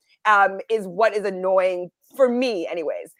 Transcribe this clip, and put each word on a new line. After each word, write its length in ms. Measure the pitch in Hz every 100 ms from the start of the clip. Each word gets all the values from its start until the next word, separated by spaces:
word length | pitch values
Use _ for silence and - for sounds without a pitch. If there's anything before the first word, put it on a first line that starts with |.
| _ _ 214
um, 340 | 208 196 190 -
is 160 | 220 190
what 300 | 175 220 208
is 80 |
annoying 680 | 202 185 185 190 185 180 180 _ _ -
for 120 | 254
me 380 | 240 254 202 165
anyways. 460 | 170 147 90 -